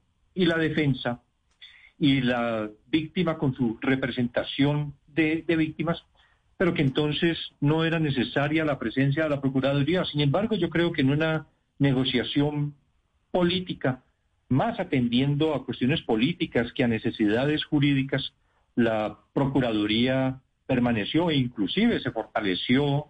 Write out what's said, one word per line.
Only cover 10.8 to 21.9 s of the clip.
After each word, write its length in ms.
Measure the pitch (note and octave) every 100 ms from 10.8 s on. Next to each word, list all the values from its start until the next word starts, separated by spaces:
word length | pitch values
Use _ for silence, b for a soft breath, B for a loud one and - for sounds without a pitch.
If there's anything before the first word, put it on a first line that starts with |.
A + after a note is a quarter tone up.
| E3+
que 100 | E3
en 80 | C3+
una 380 | D3 D#3+ D#3 D#3 _ _ _
negociación 960 | C#3 C3 C3 B2 A#2 C#3+ D3 D3 D3 - _ _ _ _ _
política, 720 | F#3 F3 F#3 F3+ - C#3 C3 _ _ _ _ _
más 300 | C3 A3 -
atendiendo 720 | F3+ C3+ A#2+ A#2+ C#3 C#3+ D#3
a 120 | C#3 -
cuestiones 360 | A#2 B2+ D#3+
políticas 720 | - A2 C#3 F3 D#3+ B2+ A#2+
que 100 | -
a 40 | A#2+
necesidades 760 | A2+ A#2 - G#2+ A2 C#3+ D3+ -
jurídicas, 680 | D3+ C#3+ C#3 C3+ C3+ - - _ _ _ -
la 440 | A2+ A2 G#2+ G#2+ _
Procuraduría 1080 | D3+ C#3 C#3 B2 G#2+ G#2 A2 B2+ C3 C3 C3 _ _ -
permaneció 640 | B2 A#2+ A2+ G2 D3+ F3
e 60 | D3
inclusive 640 | B2 - F#2 - A#3